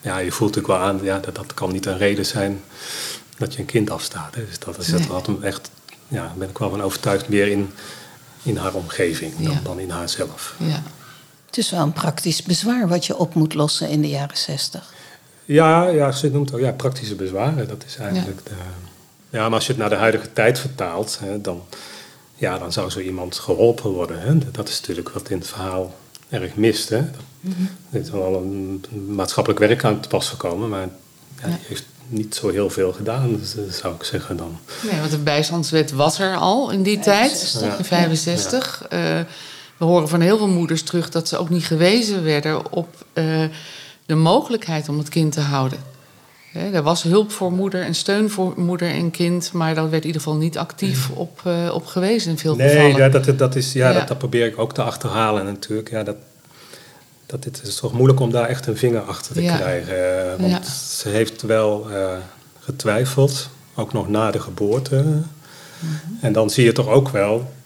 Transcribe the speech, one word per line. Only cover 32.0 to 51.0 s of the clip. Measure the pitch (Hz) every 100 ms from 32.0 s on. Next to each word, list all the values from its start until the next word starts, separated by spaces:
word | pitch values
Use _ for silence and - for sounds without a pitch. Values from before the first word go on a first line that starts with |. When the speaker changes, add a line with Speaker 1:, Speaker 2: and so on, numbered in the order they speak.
| 127
Speaker 1:
niet | 113 107
zo | - 104
heel | 92 98
veel | - 92
gedaan, | 90 107 120 131 104
dus, | 95 107
eh, | 101
zou | 87 92
ik | 85
zeggen | - 87 - 87
dan. | 80 82 - - 220
Speaker 2:
Nee, | 175
want | 151
de | 151
bijstandswet | 147 147 151 170 160 160 147
was | 135 147 151
er | 190 185
al | 180 226 277
in | 196
die | 190 208
tijd, | 208 202 254
Speaker 3:
Vijfenzestig. | - - 226 220
Speaker 1:
Ja. | 196
Speaker 2:
in |
vijfenzestig. | 185 175 165 160 170 170 - 254 262 - -
Eh, | 175 165 160 165 - - - - -
we |
horen | 165 175 151
van | 170
heel | 170 214
veel | 208
moeders | 180 165 160
terug | - 175 165
dat | 165 160
ze | 165
ook | 170
niet | 175 160
gewezen | 160 175 220 220 196
werden | 160 147 151 151 -
op, | - 170 - -
eh, | - 160 160 160 156 - - - - -
de |
mogelijkheid | 160 160 220 277 233 196 160 147
om | 147
het | 147
kind | 170 156
te | 147
houden. | 143 139 131 135 - - - - - - -
Hè, | 170 185
er | 185
was | 147 170
hulp | 165 190 208
voor | - 185
moeder | 180 196 185
en | 180
steun | 160 - 202 214
voor | 208 185 -
moeder | 175 175 175
en | 147 170
kind, | - 170 175 170
maar | 175 160
daar | 160 160
werd | 160
in | 156
ieder | 156
geval | 156 151
niet | 160 156
actief | 160 - 196 131